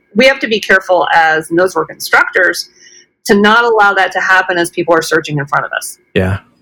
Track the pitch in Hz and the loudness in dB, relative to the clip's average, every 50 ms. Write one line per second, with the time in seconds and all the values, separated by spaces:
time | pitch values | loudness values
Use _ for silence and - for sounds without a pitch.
0 | _ _ - 202 254 262 269 269 - 233 220 - - - 202 190 185 - 185 175 | _ _ -2 2 2 2 2 0 -2 -4 -4 -4 -2 0 0 0 2 2 0 0
1 | - - - 170 165 160 156 156 160 - 165 170 185 190 - 165 156 - - - | 0 2 2 2 2 2 2 -2 -2 -2 0 0 0 0 0 -2 -6 -6 -8 -14
2 | - - - 240 349 - - 185 180 170 170 - - - _ _ - - - - | -8 -2 0 0 0 0 0 -2 0 0 -2 -4 -8 -12 _ _ -20 -20 -20 -20
3 | _ _ _ _ - - 226 202 208 208 220 233 233 240 226 214 202 202 196 190 | _ _ _ _ -2 0 2 2 4 4 4 4 2 2 2 2 2 2 2 2
4 | 185 185 190 190 180 185 185 185 185 185 185 175 170 170 - - 170 160 170 160 | 0 -2 -2 -4 0 2 2 2 2 0 0 -2 -2 -4 -4 -6 0 0 2 0
5 | 160 - 160 160 156 151 151 147 139 143 143 143 - - - - - - - _ | 0 0 -2 -2 -2 -2 -6 -6 -6 -4 -4 -4 -4 -4 -8 -8 -10 -10 -16 _
6 | _ _ - - 92 92 98 95 - _ _ _ | _ _ -4 -2 -2 -2 -4 -6 -8 _ _ _